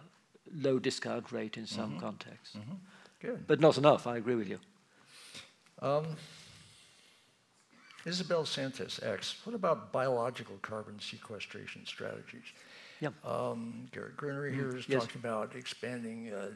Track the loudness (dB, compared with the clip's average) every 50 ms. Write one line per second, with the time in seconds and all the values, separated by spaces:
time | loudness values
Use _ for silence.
0 | -12 -20 -20 -20 _ _ -20 -20 -14 -10 -2 2 4 6 6 6 6 4 2 0
1 | 0 0 0 -2 -2 -2 -2 -2 -2 -2 -4 -6 -6 -4 -2 -2 -2 -2 -2 -2
2 | -2 -4 -4 -6 -10 -12 -14 -16 -16 -14 -12 -10 -8 -8 -8 -8 -10 -14 -20 -20
3 | -20 -20 -16 -8 -6 -6 -6 0 0 0 6 10 10 10 10 10 10 8 8 8
4 | 6 0 -2 0 2 2 2 2 2 0 -4 -6 -10 -14 -20 _ _ _ _ -20
5 | -20 -20 -20 -20 -18 -16 -14 -16 -16 -16 -20 _ -20 -20 _ -2 0 2 2 2
6 | 2 0 -4 -6 -10 -14 -16 -18 -18 -18 -20 -20 -20 -20 -20 -20 -20 -20 -20 -20
7 | -20 -20 -20 -20 _ _ _ _ _ _ _ _ _ _ -20 -20 -20 -20 -16 -8
8 | -4 -2 0 0 2 2 4 2 4 2 0 0 0 0 -2 -4 -4 -4 -4 -2
9 | -2 0 0 0 -2 -4 -6 -6 -6 -6 -2 2 4 4 4 4 2 0 2 2
10 | 4 4 4 4 2 2 -2 -4 -8 -10 -10 -8 -6 -4 -4 -4 -4 -6 -8 -8
11 | -8 -8 -8 -8 -10 -10 -8 -8 -8 -8 -10 -10 -10 -10 -12 -10 -10 -10 -8 -6
12 | -4 -4 -6 -6 -8 -12 -14 -14 -14 -16 -18 -18 -18 -18 -18 -18 -18 -16 -8 -4
13 | -4 -4 -4 -4 -4 -2 0 2 2 0 0 -2 -4 -6 -6 -8 -10 -10 -8 -8
14 | -8 -8 -8 -6 -6 -4 -4 -2 -2 -2 0 0 0 0 -2 -4 0 2 4 4
15 | 4 2 -2 -4 -2 0 0 0 0 -2 -6 -8 -8 -8 -6 -4 -4 -4 -2 -4
16 | -4 -4 -6 -6 -6 -6 -4 -4 -4 -6 -6